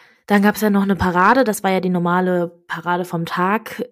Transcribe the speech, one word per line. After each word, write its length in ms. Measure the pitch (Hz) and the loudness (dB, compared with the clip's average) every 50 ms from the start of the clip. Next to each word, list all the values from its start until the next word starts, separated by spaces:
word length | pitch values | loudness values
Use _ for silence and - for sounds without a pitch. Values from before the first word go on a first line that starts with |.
| _ _ _ _ _ | _ _ _ _ _
dann 160 | - 202 208 | 0 2 4
gab's 180 | 196 208 208 - | 4 2 2 2
ja 80 | 214 214 | 0 0
noch 120 | 202 202 | 2 2
eine 140 | 196 196 196 | 0 0 -2
Parade, 460 | 160 - 185 170 180 185 208 240 269 262 | -2 -2 0 2 4 4 4 4 4 2
das 180 | 214 202 - | 0 0 -2
war 80 | - 190 | -2 0
ja 100 | 190 185 | 0 0
die 80 | 180 185 | 0 0
normale 600 | 180 175 175 170 175 185 185 185 180 175 170 175 - _ _ | -2 0 0 0 0 0 0 0 0 0 -2 -4 -8 _ _
Parade 400 | - - 170 160 175 175 175 180 | -14 -12 -8 -4 -4 -2 -2 -4
vom 180 | 180 - 165 165 | -4 -6 -6 -6
Tag, 580 | - - 180 180 190 208 226 220 - - - - - | -4 -4 -2 0 0 0 -2 -4 -8 -12 -12 -10 -6